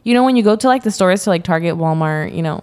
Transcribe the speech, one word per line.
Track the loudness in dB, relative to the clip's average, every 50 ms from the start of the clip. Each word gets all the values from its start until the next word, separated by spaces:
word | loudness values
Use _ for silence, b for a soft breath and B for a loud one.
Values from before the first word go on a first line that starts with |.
you | b 0 2
know, | 2 2
when | 2 2
you | 2
go | 2 2 2
to, | 2 2
like, | 2 2 2
the | 0 -4
stores, | -2 0 2 2 2 0 0
to, | -2
like, | -2 -2 0
Target, | -2 -2 0 0 -2 -2
Walmart, | -2 -2 -2 0 0 -2 -2 -2 -4 -4 -6 -6
you | -6
know, | -4 -4 -6 -8